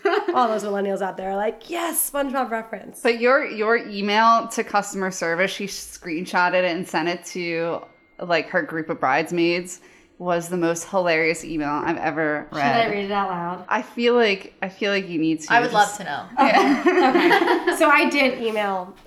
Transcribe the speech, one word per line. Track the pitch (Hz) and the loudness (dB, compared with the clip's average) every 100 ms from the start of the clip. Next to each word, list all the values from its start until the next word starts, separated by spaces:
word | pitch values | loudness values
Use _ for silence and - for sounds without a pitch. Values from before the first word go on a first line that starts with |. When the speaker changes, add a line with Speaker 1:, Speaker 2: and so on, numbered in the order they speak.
Speaker 1:
<laughs> | 359 392 - 254 | -2 0 0 2
Speaker 2:
All | 233 | 2
those | 214 208 | 0 -2
millennials | 202 202 196 | -2 -2 -2
out | 190 185 | -4 -6
there | 190 | -4
are | 196 | -2
like, | 220 226 - | -2 -4 -8
"Yes, | 339 339 - - | -6 -4 -2 -2
SpongeBob | 285 277 262 220 | -4 -2 -2 -2
reference." | 226 226 208 - - | -6 -8 -12 -14 -2
Speaker 1:
But | 233 233 | 0 2
your, | 247 277 226 | 4 4 2
your | 214 214 233 | -2 2 0
email | 262 202 202 214 226 226 - | 0 -4 0 4 6 6 2
to | - 220 | -6 -2
customer | 208 196 196 190 | -2 -2 -4 -4
service, | 185 165 170 190 | -2 -2 0 0
she | - 196 | -2 -8
screenshotted | - - - 180 160 180 190 180 180 | -10 -14 -14 -8 -8 -2 0 2 2
it | 180 170 | 2 -2
and | 170 | -4
sent | 175 170 | -2 -2
it | 180 - | -4 -8
to, | 185 170 165 165 151 - _ _ - | -8 -4 -4 -4 -4 -10 _ _ -10
like, | 175 160 147 | -2 -2 0
her | 180 | -2
group | 151 165 156 | -2 -4 -6
of | 165 | -2
bridesmaids, | 135 143 160 175 170 175 180 - - - _ - | 0 2 0 0 2 0 -4 -14 -20 -20 _ -8
was | 180 170 165 | -2 -2 -2
the | 180 | -2
most | 165 170 - | 0 -2 -2
hilarious | 196 175 160 160 165 | 0 2 2 2 -2
email | - 160 147 | -6 -6 -4
I've | 147 165 165 | -2 -2 -2
ever | 160 151 156 147 - | -4 -2 -2 -2 -6
Speaker 2:
Should | 151 | -2
I | 143 233 220 | 0 2 0
Speaker 1:
read. | |
Speaker 2:
read | 202 196 | -2 -2
it | |
out | 202 196 | -2 -2
loud? | 180 175 180 - | -4 -6 -8 -4
Speaker 1:
I | 226 | -4
feel | 247 - 240 | -4 -2 2
like, | 240 220 196 - - | 4 4 0 -6 -10
I | 190 | -10
feel | - 202 | -4 -2
like | 196 175 | -2 -2
you | 165 | 0
need | 160 156 | 0 0
to. | - | 2
Speaker 3:
I | 233 | 2
would | 240 | 4
love | 208 202 | 2 2
Speaker 1:
Just | - | -2
Speaker 3:
to | 160 | -8
know. | 135 - - | -8 -4 2
Speaker 2:
Okay. | 269 | 4
Speaker 1:
Yeah. | 208 269 262 - 302 262 - 349 415 339 330 349 | 6 4 4 4 4 4 4 4 4 4 0 0
<laughs> | |
Speaker 2:
Okay. | 339 | 2
So | 302 | 4
I | 285 339 | 6 4
did | 285 262 247 | 2 0 0
email, | 226 220 202 190 185 - | -2 -2 -2 -4 -6 -14